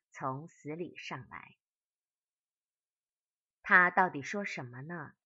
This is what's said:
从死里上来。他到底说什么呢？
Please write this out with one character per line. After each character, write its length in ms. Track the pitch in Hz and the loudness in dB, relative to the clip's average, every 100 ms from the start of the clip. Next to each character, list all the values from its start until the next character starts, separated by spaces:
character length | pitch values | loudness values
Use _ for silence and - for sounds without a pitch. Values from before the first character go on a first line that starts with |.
| _ | _
从 380 | - 139 135 160 | -8 -6 -6 -10
死 260 | - 143 156 | -16 -10 -8
里 220 | 175 - | -8 -10
上 320 | - 147 110 | -12 -12 -12
来。 260 | 87 - - _ _ _ _ _ _ _ _ _ _ _ _ _ _ _ _ _ _ _ _ | -18 -18 -20 _ _ _ _ _ _ _ _ _ _ _ _ _ _ _ _ _ _ _ _
他 280 | - 196 180 | 6 8 8
到 200 | 180 185 | 6 4
底 120 | 147 | 2
说 220 | 131 208 | -6 -6
什 220 | 202 - 127 | -6 -8 -10
么 160 | 123 | -12
呢？ 320 | 143 175 143 - | -10 -10 -10 -16